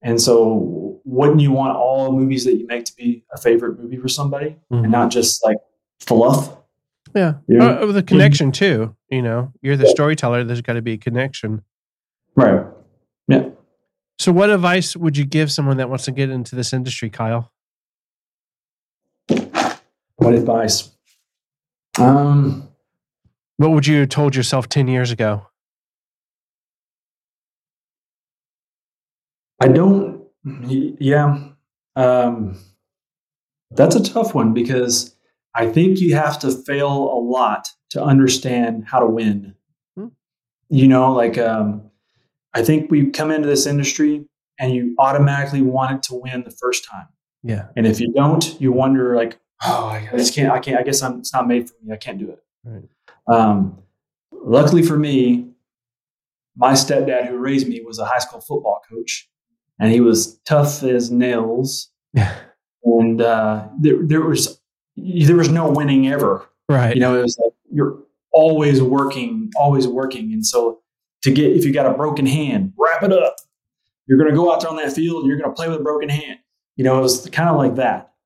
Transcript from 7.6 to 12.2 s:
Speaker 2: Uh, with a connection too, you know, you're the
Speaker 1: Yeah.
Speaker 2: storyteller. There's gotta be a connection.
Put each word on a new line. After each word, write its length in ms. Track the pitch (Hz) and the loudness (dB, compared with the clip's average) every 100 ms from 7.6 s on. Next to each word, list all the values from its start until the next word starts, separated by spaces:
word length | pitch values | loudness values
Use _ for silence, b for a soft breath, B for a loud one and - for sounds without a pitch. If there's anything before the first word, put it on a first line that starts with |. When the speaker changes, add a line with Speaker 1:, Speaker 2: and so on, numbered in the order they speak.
| 240 240 | 6 4
Speaker 2:
Uh, 60 | 214 | 0
with 100 | 202 | 0
a 60 | |
connection 480 | 190 185 143 147 143 | 2 4 6 4 2
too, 440 | 135 196 123 113 - _ | 0 0 0 -2 -8 _
you 120 | 131 | -4
know, 300 | 123 117 127 - | -2 -4 -6 -8
you're 160 | 135 139 | -4 2
the 80 | 135 | 4
Speaker 1:
Yeah. 40 | |
Speaker 2:
storyteller. 520 | - 147 156 123 120 | 4 0 0 -2 -2
There's 180 | 120 120 | -2 -6
gotta 200 | 117 117 | -4 -6
be 120 | 113 | -4
a 40 | 110 | -6
connection. 680 | 123 117 135 139 110 107 - _ _ _ _ _ | -6 -4 -4 -6 -8 -8 -10 _ _ _ _ _